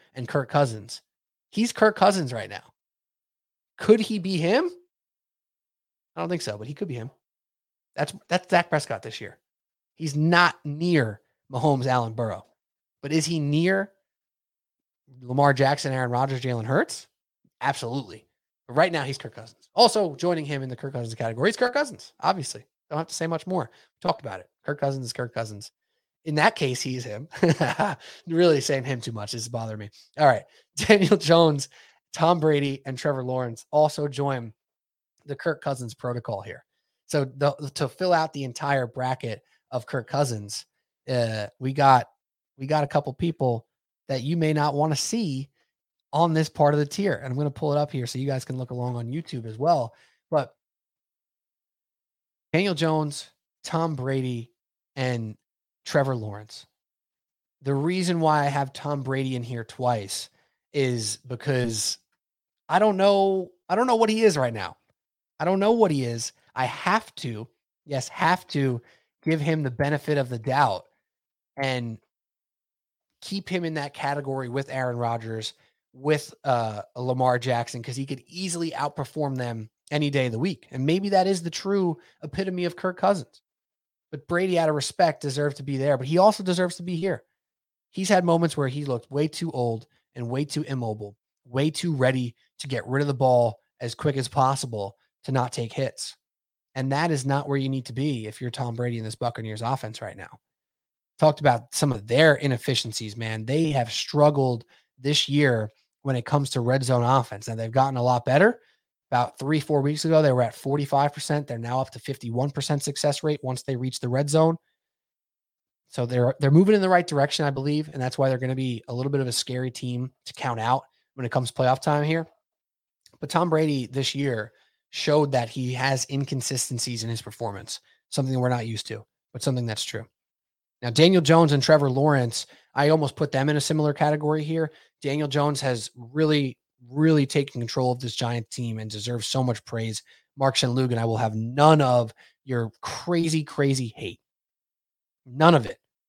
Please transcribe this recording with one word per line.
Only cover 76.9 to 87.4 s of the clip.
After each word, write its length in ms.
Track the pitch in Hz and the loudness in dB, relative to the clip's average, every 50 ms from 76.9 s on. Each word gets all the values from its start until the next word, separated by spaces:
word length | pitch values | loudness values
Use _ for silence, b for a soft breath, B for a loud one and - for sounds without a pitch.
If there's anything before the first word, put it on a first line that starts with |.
| - | -12
Lamar 420 | 120 123 127 127 127 127 127 123 123 | -6 -4 -2 0 2 2 2 2 2
Jackson, 460 | 120 131 120 117 117 - - 123 113 | 0 0 -2 -2 -2 -4 -8 -10 -10
'cause 120 | - 123 | -10 -8
he 100 | 131 139 | -8 -8
could 180 | 139 143 123 - | -8 -10 -10 -12
easily 460 | _ 147 175 190 185 165 170 170 160 | _ -12 -8 -8 -6 -4 -4 -4 -4
outperform 640 | - - 143 143 - - 143 - - 156 151 139 135 | -4 -4 -6 -6 -6 -6 -8 -8 -6 -4 -4 -4 -2
them 340 | 127 123 120 117 113 107 - _ _ _ _ | -4 -4 -6 -6 -8 -10 -12 _ _ _ _
any 180 | 151 147 151 143 | -2 0 0 2
day 180 | 139 139 131 123 | 2 0 0 0
of 40 | |
the 80 | 110 113 | 0 -2
week. 280 | 143 196 175 - - _ | -2 -2 -4 -6 -10 _
And 140 | - 127 135 | -6 -2 0
maybe 240 | 147 165 190 196 202 | 2 2 2 2 2
that 180 | 196 190 185 190 | 4 4 4 4
is 140 | 196 175 | 2 -2
the 80 | 165 170 | -2 -6
true 480 | - - - 196 202 196 185 175 156 b b b b b - | -8 -6 -4 -2 0 2 2 0 0 b b b b b -16
epitome 420 | 147 - 190 190 190 185 180 175 | -8 -6 -6 -4 -4 -4 -4 -4
of 100 | 170 175 | -4 -4
Kirk 220 | - - 185 180 - | -4 -4 -6 -2 0
Cousins. 440 | - 190 202 175 127 - _ _ _ _ _ _ _ _ _ _ _ _ _ _ _ _ | 2 2 2 2 -2 -8 _ _ _ _ _ _ _ _ _ _ _ _ _ _ _ _
But 160 | - - - - | -16 -14 -6 -2
Brady, 300 | 175 175 190 185 180 165 | 0 0 0 2 2 4
out 120 | 165 156 | 4 4
of 60 | 151 | 2
respect, 460 | 147 135 - - - 180 165 151 - | 0 -2 -4 0 2 2 2 2 0
deserved 360 | - 143 127 147 147 147 139 - | -4 -6 -2 -2 -2 -2 -2 -4
to 60 | 135 | -6
be 140 | 143 139 131 | -6 -4 0
there, 200 | 135 147 139 127 | 2 2 2 2
but 100 | 131 135 | 0 2
he 100 | 156 175 | 4 6
also 260 | 190 220 202 - 190 | 6 6 6 4 0
deserves 320 | 185 180 175 185 175 175 - | -2 0 0 0 -2 -4 -6
to 60 | 170 | -8
be 120 | 180 180 | -6 -4
here. 280 | 165 185 196 156 - - _ _ _ | -4 -2 -2 -4 -4 -6 _ _ _